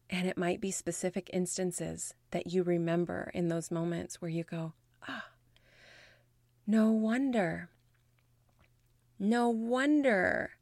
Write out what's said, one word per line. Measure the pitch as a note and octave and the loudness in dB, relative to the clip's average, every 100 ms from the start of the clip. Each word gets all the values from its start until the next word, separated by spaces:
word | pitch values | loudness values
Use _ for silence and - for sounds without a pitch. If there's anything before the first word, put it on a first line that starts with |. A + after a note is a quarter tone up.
| - | -6
And | F#3 F#3 | -2 -2
it | - | 0
might | F3 - | -2 -2
be | G3 | -4
specific | - - E3+ F3+ F#3+ - | -4 -4 -4 -4 -4 -4
instances | F#3 F3 - F#3 - D#3+ E3+ - - _ | -2 -2 -2 -4 -4 -6 -8 -10 -14 _
that | F3 F3 | -6 0
you | F#3 | 0
remember | F3 F3 E3+ E3+ F3 - - | 2 2 2 2 0 -4 -6
in | F3+ E3+ | -2 0
those | E3 - | 0 -2
moments | E3 E3+ E3+ - - | -4 -2 -4 -6 -10
where | E3+ | -6
you | E3 | -6
go, | E3 E3 D#3+ - _ _ - | -6 -8 -8 -12 _ _ -12
"Ah, | A#3+ - _ _ _ _ _ - - - _ _ _ _ _ - | -12 -14 _ _ _ _ _ -20 -20 -20 _ _ _ _ _ 0
no | A3 A3 | 4 4
wonder. | A3 A3 B3 C#4 A#3 E3+ E3+ F3 _ _ _ _ _ _ _ _ _ _ _ _ _ _ - | 4 2 0 2 2 0 -2 -10 _ _ _ _ _ _ _ _ _ _ _ _ _ _ -4
No | G3+ A#3+ A#3+ | 0 2 2
wonder. | A3+ A3+ B3+ C#4+ D4+ C4+ G3 F#3 - - - | 0 0 2 4 4 6 4 4 0 -4 -10